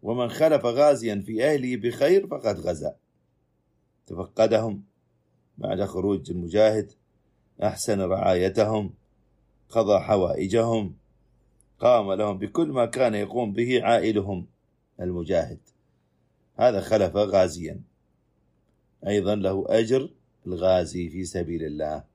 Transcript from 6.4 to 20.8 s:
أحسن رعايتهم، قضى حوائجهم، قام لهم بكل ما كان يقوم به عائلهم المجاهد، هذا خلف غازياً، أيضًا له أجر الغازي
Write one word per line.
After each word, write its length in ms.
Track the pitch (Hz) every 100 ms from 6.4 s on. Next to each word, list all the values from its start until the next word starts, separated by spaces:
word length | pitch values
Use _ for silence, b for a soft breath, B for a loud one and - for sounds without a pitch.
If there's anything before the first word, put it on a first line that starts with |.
| 87 98 110 107 98 _ _ _ _ _ _ _
أحسن 380 | 107 - - 101
رعايتهم، 960 | 92 95 95 90 95 98 107 110 101 - _ _ _ _ _ _ _
قضى 300 | 113 104 98
حوائجهم، 960 | 98 104 90 80 101 117 113 113 98 71 _ _ _ _ _ _ _ _
قام 320 | 117 123 98
لهم 260 | 95 107 95
بكل 300 | 104 - 165
ما 180 | 135 117
كان 280 | 127 127
يقوم 380 | 107 104 120 113
به 300 | 98 120 123
عائلهم 640 | 110 117 95 104 98 95 87 _ _ _ _ _
المجاهد، 580 | 90 87 82 90 73 80 _ _ _ _ _ _ _ _ _ -
هذا 240 | 123 101
خلف 360 | 92 110 95 95
غازياً، 640 | 104 95 92 80 80 - - _ _ _ _ _ _ _ _ _ _ _ -
أيضًا 280 | 104 95
له 300 | 104 95 98 -
أجر 420 | 110 113 131 135 _ _ _ -
الغازي 640 | 87 92 92